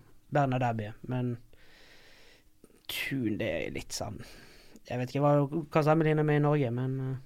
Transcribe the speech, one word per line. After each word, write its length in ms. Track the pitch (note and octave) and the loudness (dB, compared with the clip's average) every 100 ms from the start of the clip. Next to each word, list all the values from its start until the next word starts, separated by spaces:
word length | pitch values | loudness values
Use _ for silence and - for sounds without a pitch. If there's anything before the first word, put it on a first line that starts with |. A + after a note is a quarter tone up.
| - - - | -12 -20 -4
Berner 260 | D3 C3+ B2+ | 0 2 2
derby, 320 | B2 A2+ G#2 - - | 0 -2 -6 -8 -6
men 280 | B2+ B2 A#2+ - - - - - - - - - - _ _ - - | -4 -2 -4 -10 -20 -20 -20 -20 -20 -20 -20 -20 -20 _ _ -20 -20
Thun, 500 | - - - C3+ A2+ G#2 | -10 -8 -4 -2 -2 -2
det 100 | - | -2
er 200 | D#2+ - | -4 -4
litt 180 | - - | -8 -8
sånn, 280 | - - F#2 - - - - - - | -8 -8 -10 -14 -20 -20 -20 -20 -20
jeg 160 | - B2+ | -8 -6
vet 100 | B2 | -4
ikke 120 | C#3 | 0
hva, 80 | D3 D3 C#3 D#3 D3 | 4 4 2 -2 -2
hva 60 | D#3+ | 2
sammenligner 400 | D3+ D#3+ D#3 D#3 | 4 4 4 4
med 140 | D3+ D3 | 4 4
i 60 | |
Norge, 240 | D3 D3+ B2+ | 4 2 2
men, 220 | A#2+ C3 C3 | -2 -2 -4
eh, 160 | C3 C3 | -4 -6